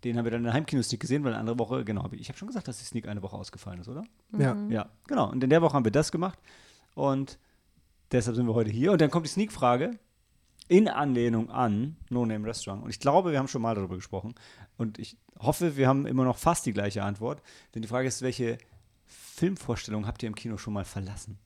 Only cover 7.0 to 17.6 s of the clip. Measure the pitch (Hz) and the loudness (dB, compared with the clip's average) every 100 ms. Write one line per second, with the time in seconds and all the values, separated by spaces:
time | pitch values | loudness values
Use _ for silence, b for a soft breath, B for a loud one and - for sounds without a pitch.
7 | 139 135 135 - _ _ _ _ _ _ | 0 0 -2 -10 _ _ _ _ _ _
8 | _ 127 113 117 123 113 107 104 147 190 | _ 0 2 0 2 4 2 2 4 6
9 | 151 170 156 - 208 - 123 123 170 233 | 6 2 -2 -2 -2 2 4 4 0 -6
10 | _ _ _ _ _ _ - 180 220 - | _ _ _ _ _ _ 4 6 6 2
11 | 143 123 120 113 110 - 123 104 131 160 | 2 2 2 2 -2 0 0 2 -2 -6
12 | - 123 117 110 107 113 - 98 113 110 | -4 0 0 -2 -4 -6 -8 -8 -8 -2
13 | 139 156 180 147 135 135 117 110 95 92 | 4 4 4 0 0 -2 -2 -2 -2 -6
14 | - 98 98 120 B B B _ 113 104 | -8 -10 -10 -14 B B B _ -6 -6
15 | 107 - _ - 117 151 175 139 131 135 | -14 -14 _ -4 -2 2 0 4 4 4
16 | 143 127 127 120 - 170 - 104 101 101 | 2 2 2 2 2 2 0 -2 -2 -2
17 | 101 101 113 143 B B | -4 -4 -6 -8 B B